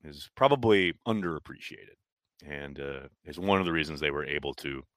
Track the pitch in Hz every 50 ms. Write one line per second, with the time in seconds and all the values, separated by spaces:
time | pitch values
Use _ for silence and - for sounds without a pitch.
0 | _ 78 73 71 - - _ - 131 139 143 135 117 113 104 98 92 85 80 _
1 | _ - 110 107 95 85 80 73 _ - 78 - - - - 52 50 50 _ _
2 | _ _ _ _ _ _ _ _ - 73 73 71 71 71 69 69 69 69 69 67
3 | 69 69 _ _ _ - 73 82 92 101 98 95 92 85 82 82 78 78 78 71
4 | 78 73 71 73 71 67 71 73 69 71 65 - - 69 69 67 65 _ _